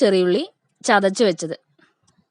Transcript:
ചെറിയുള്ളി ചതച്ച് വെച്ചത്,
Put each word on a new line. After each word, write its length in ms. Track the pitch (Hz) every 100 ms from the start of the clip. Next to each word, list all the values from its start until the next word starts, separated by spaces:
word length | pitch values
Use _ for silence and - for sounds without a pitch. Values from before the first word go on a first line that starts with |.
ചെറിയുള്ളി 440 | 226 190 180 196 339 _ _ _ -
ചതച്ച് 340 | 208 196 190 220
വെച്ചത്, 280 | 170 160 - _ _ _ _ _ _ _